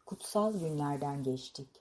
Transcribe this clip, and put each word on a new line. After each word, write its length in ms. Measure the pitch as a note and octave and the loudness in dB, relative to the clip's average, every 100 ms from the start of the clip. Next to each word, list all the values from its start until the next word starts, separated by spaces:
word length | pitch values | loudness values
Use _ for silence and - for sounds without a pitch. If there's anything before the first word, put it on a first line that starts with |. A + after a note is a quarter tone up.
| - | -10
kutsal 460 | - - G#3 G#3+ | -8 0 2 4
günlerden 720 | G#3 E3 D3+ C#3+ C#3 C#3+ C#3 | 2 0 2 0 0 0 0
geçtik. 460 | C3 C3 - - C#3 - | 0 0 -4 -12 -14 -16